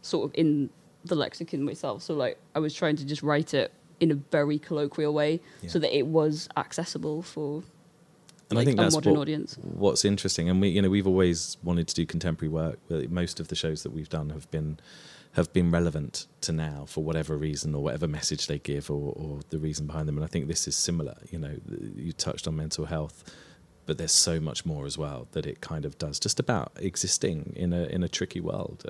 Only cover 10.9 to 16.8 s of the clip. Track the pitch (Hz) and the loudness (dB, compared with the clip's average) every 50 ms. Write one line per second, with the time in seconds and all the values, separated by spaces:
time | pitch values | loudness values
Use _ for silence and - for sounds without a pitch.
10.9 | 98 101 95 95 92 92 92 90 85 80 82 - - - - 87 87 85 85 - | 6 4 4 6 6 6 6 6 6 2 -2 -6 -8 -6 -2 0 2 2 0 0
11.9 | - - 85 78 - 82 85 85 80 - - 78 78 80 80 80 - - _ - | 0 -2 -2 0 0 -2 0 0 -2 0 -2 -2 0 0 -2 -2 -4 -6 _ -4
12.9 | 82 78 65 69 87 90 90 85 - - 85 - 90 - - 82 78 76 - - | -2 -2 -2 -2 -2 -2 -2 -2 -4 -8 -8 -6 -6 -4 -2 -2 -4 -4 -6 -6
13.9 | 62 78 78 - - 82 73 76 78 76 73 - - 80 78 76 78 - - - | -6 -6 -8 -4 -4 -4 -4 -4 -6 -8 -10 -6 -4 -4 -2 -2 -4 -8 -12 -20
14.9 | - - - - - - - _ _ - 87 - - 92 87 85 82 85 87 82 | -20 -20 -20 -20 -20 -20 -20 _ _ 0 0 2 4 4 4 6 4 4 4 2
15.9 | 73 78 73 - - - - _ _ _ - - 82 78 80 78 73 71 | 0 -2 -4 -4 -8 -10 -12 _ _ _ -4 -2 -2 0 -2 -2 -4 -8